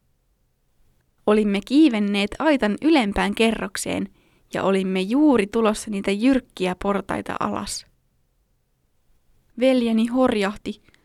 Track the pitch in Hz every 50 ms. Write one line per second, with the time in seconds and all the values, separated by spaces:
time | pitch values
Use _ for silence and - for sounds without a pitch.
0 | _ _ _ _ _ _ _ _ _ _ _ _ _ _ _ _ _ _ _ _
1 | _ _ _ _ - 208 214 214 214 208 202 202 - - 247 302 320 277 226 208
2 | 208 202 202 202 202 - - - 262 320 285 254 - 208 202 - - 311 330 277
3 | 220 202 - 196 185 196 208 - 226 226 220 - - 196 - - - - - 196
4 | 202 - _ _ _ _ _ _ _ _ - - - 190 196 196 190 190 190 185
5 | 190 196 240 285 302 302 254 220 196 208 - 233 226 208 214 - - 220 208 196
6 | - 202 196 202 233 269 262 247 - _ _ - 185 180 180 - - 196 202 190
7 | - - - 208 202 - - - - 214 202 - 202 - - - - _ _ _
8 | _ _ _ _ _ _ _ _ _ _ _ _ _ _ _ _ _ _ _ _
9 | _ _ _ _ _ _ _ _ _ _ - 226 247 262 262 254 233 226 226 220
10 | 226 233 240 262 254 240 226 208 196 202 202 - - 202 208 _ _ _ _ _